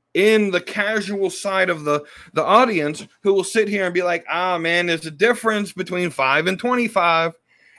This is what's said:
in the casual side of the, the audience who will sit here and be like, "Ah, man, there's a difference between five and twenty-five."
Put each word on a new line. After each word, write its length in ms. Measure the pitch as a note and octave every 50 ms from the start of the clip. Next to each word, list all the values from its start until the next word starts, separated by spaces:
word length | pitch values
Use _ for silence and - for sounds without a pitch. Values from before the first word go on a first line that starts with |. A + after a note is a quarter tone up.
| _ _ -
in 360 | E3+ G3+ G#3+ A3 G#3+ G#3 G3
the 100 | F3+ F3
casual 720 | F3 - - G#3 G3+ G#3 A3 G#3+ F#3+ F#3+ G#3 G3 G3 F3
side 380 | - - - G3 F#3+ F#3+ F#3 F3+
of 160 | E3+ D#3 D3
the, 200 | D3 D3 D3 D3 - - - - -
the 120 | - D#3 D3+
audience 640 | D#3 G3 A#3 B3+ A#3 G#3 D#3+ D3 D3 D#3 - G#3 - _ _
who 120 | - G3+ G3
will 100 | G3 F3+
sit 240 | - - A3+ G#3 G3+
here 180 | G#3 G3 F#3+
and 80 | F3+ F3+
be 80 | F3+
like, 220 | F3 F3 E3+ D#3+ - -
"Ah, 280 | D#3 E3+ F3+ F#3 F3+ E3
man, 280 | E3 E3 E3+ F3 F3
there's 200 | F3 E3 D#3+ D#3+
a 40 | D#3+
difference 600 | D3+ C#3+ G3+ A#3+ A#3+ - - A3 G#3+ G#3 G3+ -
between 380 | - F3+ F#3 - F#3 F3+ F3+ E3
five 360 | - - C3+ C3 C#3 D3+ D#3+
and 120 | F#3+ F#3+ -
twenty-five." 720 | - A#3+ B3 B3 A#3+ A3 - G3 E3+ E3+ E3 E3 E3 E3+ E3 _ _ _ _ _ _ _ _